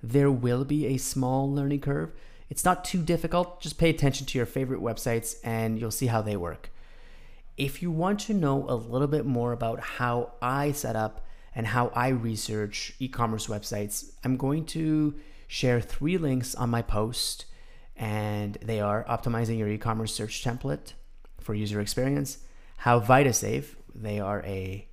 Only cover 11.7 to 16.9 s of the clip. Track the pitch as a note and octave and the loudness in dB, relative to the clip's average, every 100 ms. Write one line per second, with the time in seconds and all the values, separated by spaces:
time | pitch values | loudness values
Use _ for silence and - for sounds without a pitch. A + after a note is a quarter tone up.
11.7 | A#2+ A#2+ - B2+ C3 A2+ G#2+ - G#2+ G#2 | 2 2 2 2 2 0 -2 -2 -2 -2
12.7 | - - - C3 - A#2 A2 - G#2 - | -4 -8 -6 -6 0 0 0 -2 -4 -4
13.7 | G#2 G#2 - - - - B2+ C3+ D3+ D#3+ | -4 -4 -6 -8 -4 0 2 2 0 -2
14.7 | D#3+ D#3+ D#3 D3+ D3 - - - - B2+ | -2 2 4 2 0 -12 -18 -10 0 4
15.7 | A#2+ A2 - D3 F3+ D#3 B2+ B2 - B2 | 4 2 0 2 2 2 0 0 -2 2
16.7 | A#2 A#2 | 2 2